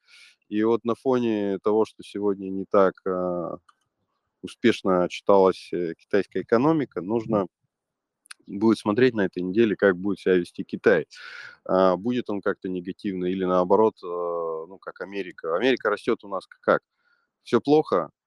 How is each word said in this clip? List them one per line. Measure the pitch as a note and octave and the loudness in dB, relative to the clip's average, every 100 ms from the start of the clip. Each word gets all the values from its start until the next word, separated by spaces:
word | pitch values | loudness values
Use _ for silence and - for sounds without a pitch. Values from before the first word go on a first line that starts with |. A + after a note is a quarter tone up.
| _ - - _ - | _ -20 -20 _ -8
И | G#2 | 0
вот | A2 A#2 A#2 | 2 2 0
на | |
фоне | A2+ C3+ B2+ A#2+ G#2+ G2+ F#2+ | -4 0 0 0 0 -2 -2
того, | G#2+ A2 G#2+ | 0 2 0
что | - | -4
сегодня | - G2+ G2+ G2 F#2+ | -14 -4 -2 -2 -6
не | F#2+ F#2+ | -8 0
так, | G#2 F#2+ - G2 | 4 4 2 -6
а, | F#2 F2+ F2 E2 - _ _ _ _ _ _ _ _ | -4 -4 -4 -6 -10 _ _ _ _ _ _ _ _
успешно | - - A#2+ G#2 G2+ F2+ F2 | -16 -2 0 0 2 2 0
отчиталась, | - - G2+ F#2+ - - | -2 2 6 6 2 -4
э, | E2+ F2 E2 | -6 -6 -8
китайская | _ G#2 - F#2+ | _ -2 -2 -6
экономика, | F2 A#2 C#3+ D#3+ B2+ - | 0 2 2 0 -2 -6
нужно | F2 A#2 A2 G#2+ F2+ _ _ _ _ _ _ _ - - - | -6 -6 -2 -2 -2 _ _ _ _ _ _ _ -20 -20 -14
будет | G2+ A2+ G#2 | 0 2 2
смотреть | G#2+ G#2+ B2+ A2+ | 0 2 2 2
на | F#2+ | -2
этой | - | -2
неделе, | F2+ F#2+ A2+ F#2+ | -2 2 2 4
как | G#2 F2+ | 2 2
будет | G2 F#2+ | -2 -2
себя | G2 F#2 | 2 2
вести | F2 - | 0 -8
Китай. | - G2+ A#2+ F2+ D2 - - - - - | -10 0 4 4 0 -10 -18 -18 -20 -14
А, | - F#2 F#2+ F2+ | -2 2 4 2
будет | G#2+ B2 A2+ | -2 -4 -4
он | G2+ | -4
как-то | G2+ F#2 G2 | -4 -4 -6
негативно | F#2 F2+ - G#2 F#2 F2+ | -8 -8 -8 -6 -4 -2
или | F#2+ | -2
наоборот, | F#2 F2+ F2+ G2 A2 - | 0 2 4 4 2 0
э, | F#2 F2 F2 E2+ E2 D#2+ E2 | -10 -6 -6 -4 -6 -8 -12
ну, | F#2+ | -18
как | - - | -18 -16
Америка. | F2+ G2+ F2+ - E2 E2+ | -12 -10 -10 -10 -4 -2
Америка | B2 B2 A2 | -2 -2 -2
растет | G#2 - A2+ | -4 -2 -4
у | G2+ | -6
нас | G2 - | -12 -12
к-, | _ | _
как? | - E2 _ _ _ _ _ _ | -2 -2 _ _ _ _ _ _
Все | - A#2 | -4 -2
плохо | C#3 D3+ D3+ F#2+ D#2+ _ | 2 2 2 -2 -4 _